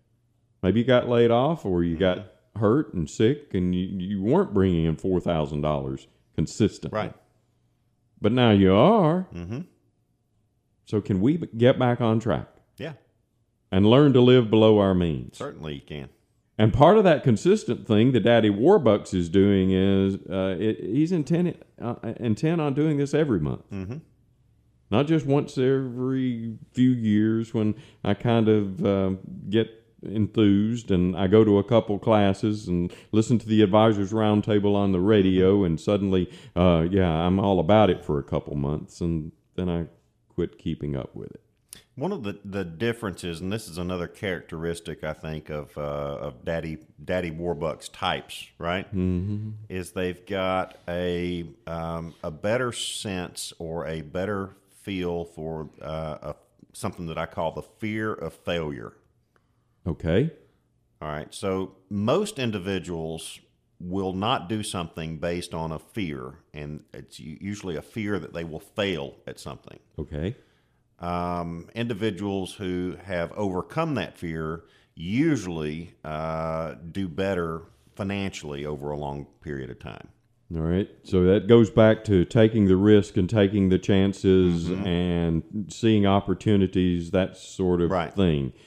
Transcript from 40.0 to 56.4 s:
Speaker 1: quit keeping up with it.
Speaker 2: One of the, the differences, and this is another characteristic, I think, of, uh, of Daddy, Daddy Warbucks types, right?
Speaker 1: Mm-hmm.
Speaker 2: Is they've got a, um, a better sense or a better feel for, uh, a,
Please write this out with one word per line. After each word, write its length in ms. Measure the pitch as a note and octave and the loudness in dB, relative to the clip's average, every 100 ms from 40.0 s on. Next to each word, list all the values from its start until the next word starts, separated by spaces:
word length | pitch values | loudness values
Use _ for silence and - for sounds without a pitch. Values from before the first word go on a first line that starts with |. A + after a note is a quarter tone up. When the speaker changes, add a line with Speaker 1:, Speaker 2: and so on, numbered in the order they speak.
| _ _ _ | _ _ _
Speaker 1:
quit 280 | - E2+ - | -6 -6 -6
keeping 380 | E2 D#2+ D2 C#2 | -8 -6 -6 -8
up 180 | - - | -10 -14
with 160 | - | -16
it. 100 | - _ _ _ - _ - | -18 _ _ _ -20 _ -8
Speaker 2:
One 160 | D#3+ | -6
of 120 | G#3 | -6
the, 140 | G3+ G3+ | -8 -10
the 220 | G2+ G2 F2 | -10 -8 -8
differences, 760 | E2 A#2 A2+ G#2+ F2 F2+ E2 | -4 -4 -4 -8 -8 -10 -8
and 120 | F#2 | -6
this 160 | A2 - | -8 -8
is 80 | E2+ | -10
another 300 | F2 F2+ E2+ | -6 -6 -8
characteristic, 960 | - G#2 E2+ - D#2+ E2 E2 - D#2 D#2 | -8 -8 -8 -10 -8 -6 -8 -10 -10 -10
I 80 | |
think, 360 | D#2 D#2+ D#2 - | -10 -10 -10 -10
of, 260 | D2+ C#2 - | -10 -10 -10
uh, 40 | |
of 640 | D2 D2 C#2+ C#2+ C#2+ B1 | -8 -6 -8 -8 -12 -10
Daddy, 340 | E2+ E2 D#2+ D#2 - - | -8 -6 -6 -10 -16 -18
Daddy 280 | D2 F2+ F2+ | -6 -4 -4
Warbucks 580 | D#2+ F2 D2+ D#2+ - - | -6 -6 -4 -6 -6 -12
types, 580 | - F#2 D2 - - - - | -8 -6 -6 -8 -16 -18 -10
right? 260 | E2+ F#2 - | -6 -4 -4
Speaker 1:
Mm-hmm. 580 | F#2+ F#2 F2+ G2 G#2 G#2+ G#2+ - | -4 -2 -2 -4 -6 -10 -12 -12
Speaker 2:
Is 220 | F#2 E2+ | -12 -8
they've 300 | F#2+ F#2 F2 - | -6 -6 -6 -8
got 520 | G2 F#2 F#2 F2+ - - | -4 -2 -2 -4 -10 -8
a, 580 | F2 F2+ F2 F2 F2 E2+ - - | -4 -4 -4 -4 -6 -10 -16 -12
um, 480 | E2 E2 E2 E2 - | -10 -8 -8 -10 -12
a 80 | F2 | -14
better 420 | D2+ G2+ A#2+ B2+ | -8 -4 -2 -4
sense 800 | A2+ - - A2 F#2 F2 - - - | -8 -10 -10 -8 -8 -8 -12 -14 -12
or 280 | E2+ E2 D2+ | -10 -8 -8
a 140 | E2 | -8
better 560 | D2 F2 F#2+ G2+ G2 - _ _ | -10 -8 -6 -6 -8 -14 _ _
feel 400 | - F#2+ F2+ E2+ | -8 -6 -4 -6
for, 460 | E2 - D#2+ D#2+ D2+ - | -8 -12 -10 -10 -12 -14
uh, 360 | D2 D#2 D#2+ - | -10 -8 -8 -10
a, 140 | C#2+ - | -12 -14